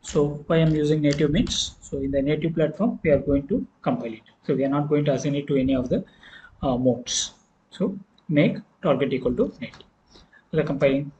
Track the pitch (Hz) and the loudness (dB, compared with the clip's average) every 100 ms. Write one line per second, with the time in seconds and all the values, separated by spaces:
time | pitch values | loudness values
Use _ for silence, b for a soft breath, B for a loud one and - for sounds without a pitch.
0 | - 160 147 147 - 165 160 156 151 156 | -2 0 0 -2 0 2 4 2 2 2
1 | 147 143 151 160 247 - - - - 139 | 2 2 2 2 0 -2 -6 -10 -10 -6
2 | 135 139 135 156 160 165 156 - 226 - | -2 0 0 0 -2 0 -2 0 -2 0
3 | 165 139 - 139 - 240 - _ - 120 | 2 2 4 0 0 -4 -4 _ -4 -4
4 | 120 110 _ _ - 135 135 143 147 147 | -6 -12 _ _ -4 0 0 0 2 2
5 | 147 131 147 143 139 143 131 131 123 180 | 2 0 0 -4 0 0 2 0 0 -2
6 | - B B B B _ 143 123 127 120 | -4 B B B B _ -2 2 2 0
7 | - - - - _ _ _ - 180 196 | -4 -6 -6 -10 _ _ _ -4 -4 -4
8 | - _ _ 147 180 - - _ 175 131 | -16 _ _ 2 2 0 -12 _ -2 0
9 | 135 131 127 123 254 - 120 - - _ | 0 -2 -2 -2 -2 -4 -16 -18 -20 _
10 | _ b b b _ 156 143 139 139 139 | _ b b b _ -2 -2 2 2 2
11 | 147 - | -2 -12